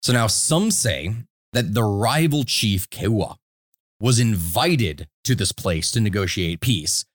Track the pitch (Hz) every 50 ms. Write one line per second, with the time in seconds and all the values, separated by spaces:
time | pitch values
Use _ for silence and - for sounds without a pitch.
0 | - - 123 120 113 110 - - - - 156 165 202 226 214 - - 123 82 65
1 | 71 90 110 117 120 _ _ _ _ _ - 120 117 - 104 117 113 107 101 101
2 | 110 113 127 156 160 165 143 147 135 - - - - 110 98 92 90 - - -
3 | - 101 117 104 87 - - - _ _ _ _ _ _ _ _ _ _ _ _
4 | 104 120 127 117 120 113 110 92 82 85 85 113 131 170 175 139 113 87 73 71
5 | 78 - _ _ _ - 127 - 98 - - - - 98 87 80 82 - - 120
6 | 113 104 92 104 98 90 - - 90 82 85 85 - 127 120 87 76 76 - -
7 | - _ _